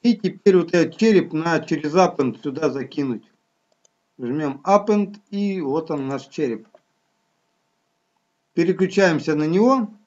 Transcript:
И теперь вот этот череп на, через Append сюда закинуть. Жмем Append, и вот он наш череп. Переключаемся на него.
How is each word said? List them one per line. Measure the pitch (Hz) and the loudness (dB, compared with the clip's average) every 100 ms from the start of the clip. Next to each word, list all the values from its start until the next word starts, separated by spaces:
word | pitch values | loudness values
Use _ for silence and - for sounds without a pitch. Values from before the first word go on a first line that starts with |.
И | 240 220 | 2 2
теперь | 185 - 202 185 | -2 2 4 4
вот | 170 | 2
этот | 175 165 - | 0 0 2
череп | 226 196 - | 4 4 2
на, | 156 165 160 | -4 -2 -2
через | - 156 151 165 | -2 -4 0 2
Append | 180 - 131 107 | 2 2 -4 -4
сюда | 147 135 156 | -10 -4 -4
закинуть. | 135 135 - 139 110 _ _ _ _ _ _ _ _ _ - | -4 -8 -6 -6 -6 _ _ _ _ _ _ _ _ _ -12
Жмем | 123 147 151 135 - | -6 -4 -6 -6 0
Append, | 202 208 208 196 - _ | 0 2 0 -2 -8 _
и | 202 202 190 | -6 -4 -4
вот | 139 151 160 | -4 -4 -4
он | 151 135 | -6 -6
наш | 135 131 | -8 -10
череп. | - 139 107 - _ _ _ _ _ _ _ _ _ _ _ _ _ _ _ _ _ _ | -6 -4 -6 -12 _ _ _ _ _ _ _ _ _ _ _ _ _ _ _ _ _ _
Переключаемся | 170 170 170 185 202 190 156 - 151 | -2 0 0 0 4 2 2 -2 -2
на | 151 | 0
него. | 180 240 269 214 - | 2 4 2 -2 -8